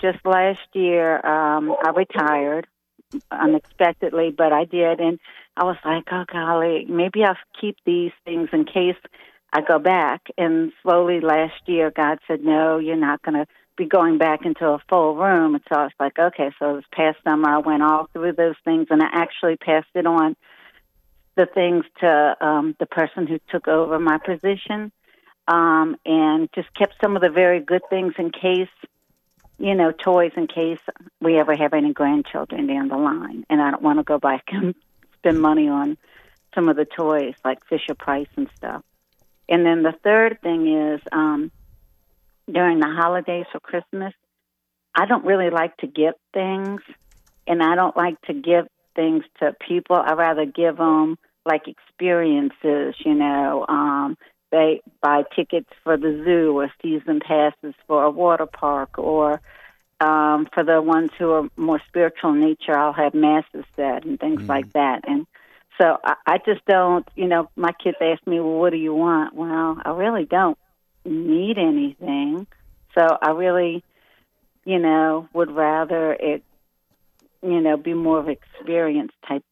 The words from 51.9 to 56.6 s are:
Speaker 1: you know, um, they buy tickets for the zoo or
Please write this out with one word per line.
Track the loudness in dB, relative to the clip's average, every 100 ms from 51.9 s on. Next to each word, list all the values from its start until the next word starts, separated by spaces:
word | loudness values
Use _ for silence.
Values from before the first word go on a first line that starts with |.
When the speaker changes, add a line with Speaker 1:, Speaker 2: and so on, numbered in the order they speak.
| -4 0 2 2 0 -2 -2 -2 -2 -4 -4 0
Speaker 1:
you |
know, | 0 0 0 0 -2 -2
um, | -2 0 0 -2 -6 -16 _ _
they | 2 2 0 -6 _
buy | 2 2 0 -4
tickets | -2 -4 -6 -6
for | -2 0
the | 0 -2
zoo | 0 2 2
or | 0